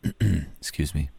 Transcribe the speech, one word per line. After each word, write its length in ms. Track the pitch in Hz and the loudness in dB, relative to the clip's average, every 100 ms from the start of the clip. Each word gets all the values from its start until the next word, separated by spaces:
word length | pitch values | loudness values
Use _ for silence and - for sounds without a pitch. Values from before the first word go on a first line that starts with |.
<clears throat> 560 | - - 107 87 76 - | -4 2 4 4 0 -8
excuse 360 | - - 76 | -12 -2 -2
me 160 | 80 71 | 0 -4